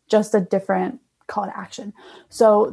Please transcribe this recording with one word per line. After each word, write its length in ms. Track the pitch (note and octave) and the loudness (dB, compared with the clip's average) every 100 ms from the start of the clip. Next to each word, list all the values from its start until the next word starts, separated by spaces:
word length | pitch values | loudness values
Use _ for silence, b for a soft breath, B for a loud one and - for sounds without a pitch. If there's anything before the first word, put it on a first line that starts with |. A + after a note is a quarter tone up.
| - | 0
just 260 | G#3+ - | 0 2
a 60 | G#3 | 0
different 600 | F3+ G3 F#3+ F#3+ F#3 B3 _ _ - | 0 -4 -2 -2 -2 -8 _ _ -10
call 160 | - | -8
to 120 | G3 - | -8 -10
action. 340 | F#3+ - G#3 - B B B | -14 -14 -16 -16 B B B
So 420 | - A3 G#3 G#3+ | 2 4 4 2